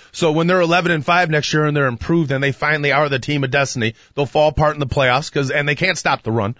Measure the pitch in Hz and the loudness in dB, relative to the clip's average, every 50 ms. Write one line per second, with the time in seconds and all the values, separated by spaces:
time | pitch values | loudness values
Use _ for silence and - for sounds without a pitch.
0 | - - - - 170 160 151 160 165 175 185 185 175 165 175 180 175 175 170 156 | -20 -14 -6 -2 0 0 2 2 2 2 2 2 2 2 2 2 2 0 0 -2
1 | 135 - 170 180 180 160 156 151 143 - - 151 151 151 147 147 139 131 120 110 | 0 0 2 2 2 2 0 -2 -2 0 0 0 0 0 0 0 0 -2 -2 -4
2 | - - 165 170 160 131 139 135 139 139 127 - 151 151 151 151 147 143 135 139 | -4 -2 0 0 0 0 -2 -2 -2 -2 -2 -2 -2 -2 -2 0 0 0 2 2
3 | 151 143 135 127 - - 147 143 135 131 131 143 139 - - 131 110 113 - _ | 0 0 -2 -4 -2 -2 -2 -2 -2 0 0 0 0 -2 -2 -2 -2 -4 -4 _
4 | _ _ - - 143 127 - 156 151 156 151 - 156 151 151 147 143 123 - 147 | _ _ -6 -4 -4 0 2 2 2 2 2 2 2 2 0 -2 -4 -2 0 2
5 | 135 127 123 135 156 - - 147 139 127 139 147 143 147 147 - 170 190 175 - | 2 2 2 0 0 -2 -2 -2 -2 -2 -2 -2 -2 -2 -2 0 0 -2 -2 -2
6 | - 165 143 - - 113 110 117 101 101 120 - | -2 -2 -2 -2 -2 -2 0 0 0 -2 -4 -8